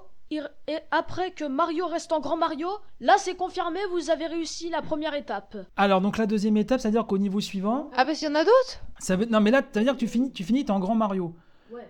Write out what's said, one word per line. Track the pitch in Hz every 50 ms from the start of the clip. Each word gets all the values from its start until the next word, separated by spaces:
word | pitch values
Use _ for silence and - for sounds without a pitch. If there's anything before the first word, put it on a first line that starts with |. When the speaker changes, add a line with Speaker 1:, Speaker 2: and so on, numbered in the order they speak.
| - - - - - -
Speaker 1:
il, | 302 302 277 - - - -
et | - 302 320 320 -
après | 285 320 330 - - 330 370 359
que | 370 - 302
Mario | 285 262 285 339 330 311 330 359
reste | 320 330 320 - -
en | 330 311
grand | - 277 330
Mario, | 320 330 320 320 262 330 359 415 - - - - -
là | 233 285 381
c'est | 392 - - -
confirmé, | - 359 339 - 370 349 339 320 381 415 370
vous | 359 349 285 311
avez | 320 277 330
réussi | 302 330 339 320 - - - 330 339
la | 330 302
première | 269 - 311 302 311 302 294
étape. | 285 - - 214 202 - - - 202 185 - -
Speaker 2:
Alors | - 202 202 196 185
donc | 190 208 -
la | 214 226
deuxième | 196 220 208 202 220 214
étape, | 214 208 - 262 254
c'est-à-dire | 233 214 214 233 220
qu'au | 226 196
niveau | 190 202 196 185 208
suivant, | 202 - - 190 190 214 240 285 320 - -
Speaker 3:
Ah | 254 262
parce | 285 311 -
qu'il | 311
y | 302
en | 294
a | 302 320
d'autres ? | 381 480 523 508 - - - - - - -
Speaker 2:
ça | - - 185
veut, | 180 226
non | 233 214 220
mais | 208 208
là, | 254 277 - - -
ça | 208
veut | 226
dire | 277 262
que | 269
tu | 240
finis, | 202 - 233 269 269
tu | - - 170
finis, | 190 233 285 -
t'es | -
en | 196 196
grand | 180 196 233
Mario. | 220 220 202 196 190 175 170 170 - _ - - _ _ -
Speaker 1:
Ouais. | 226 240 214